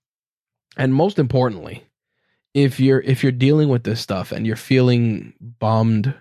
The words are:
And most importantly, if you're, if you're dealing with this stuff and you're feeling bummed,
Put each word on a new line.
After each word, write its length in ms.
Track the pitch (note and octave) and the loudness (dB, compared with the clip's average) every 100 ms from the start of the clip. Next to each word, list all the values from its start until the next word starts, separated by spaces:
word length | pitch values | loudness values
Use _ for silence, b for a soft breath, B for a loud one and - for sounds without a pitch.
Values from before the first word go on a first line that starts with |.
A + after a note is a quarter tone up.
| _ _ _ _ _ _ _ - | _ _ _ _ _ _ _ -4
And 180 | C3 C3+ | 0 2
most 240 | F#3 F#3+ | 0 0
importantly, 640 | B2+ C3 B2+ F#2+ D#2 E2 _ _ _ _ _ _ _ | 0 2 0 -4 -14 -18 _ _ _ _ _ _ _
if 260 | C#3 C#3 B2+ | 0 0 2
you're, 220 | C3 C3 | 2 2
if 200 | - C3 | 0 0
you're 120 | C3+ | 0
dealing 340 | B2 C3+ D3+ D3+ | 2 2 4 2
with 160 | A#2+ | 0
this 160 | A#2 A2+ | -2 -6
stuff 320 | - F#2+ F2+ | -6 -6 -6
and 160 | - A2 | -6 -6
you're 80 | A2 | -4
feeling 760 | - C3 B2+ A#2+ A#2 G#2 - - A#2 - | 0 2 4 2 0 -2 -8 -20 -20 -6
bummed, 560 | A2 A2 A2+ G#2+ B2 - | 0 2 2 0 -2 -6